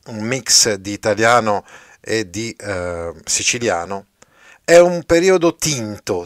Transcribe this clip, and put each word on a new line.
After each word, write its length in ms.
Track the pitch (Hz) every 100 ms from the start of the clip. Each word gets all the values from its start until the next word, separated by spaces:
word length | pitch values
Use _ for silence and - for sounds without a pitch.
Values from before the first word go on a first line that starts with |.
un 160 | - 110
mix 520 | 113 131 - - 117
di 180 | 98 98
italiano 720 | 101 110 101 117 120 110 98 - - - _
e 300 | - 110 95
di, 260 | 101 113 -
eh, 560 | 104 92 90 85 85 -
siciliano, 840 | - - - 120 110 85 87 98 - _ _ _ - _
è 140 | - 170
un 240 | 175 175
periodo 520 | - 170 190 185 170
tinto. 680 | - 156 131 107 101 - 90